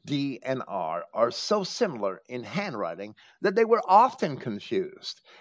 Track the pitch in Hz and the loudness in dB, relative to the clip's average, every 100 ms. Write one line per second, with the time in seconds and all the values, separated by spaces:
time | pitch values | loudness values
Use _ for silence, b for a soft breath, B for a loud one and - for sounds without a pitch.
0 | - 143 139 127 131 131 - 95 80 85 | -4 -2 -2 -6 -6 -6 -4 -4 -4 -4
1 | - 104 120 - - 214 185 - 208 120 | -4 0 0 0 0 0 0 -2 -2 0
2 | 98 90 - 123 113 180 202 113 85 85 | -4 -4 -10 -10 -6 -6 -6 -4 -6 -6
3 | 104 - b b 196 196 220 226 - 196 | -12 -16 b b 0 4 4 4 6 8
4 | 254 - 175 131 127 101 - 101 80 - | 8 2 -4 -4 -6 -8 -2 -2 -2 -8
5 | - - b b | -14 -16 b b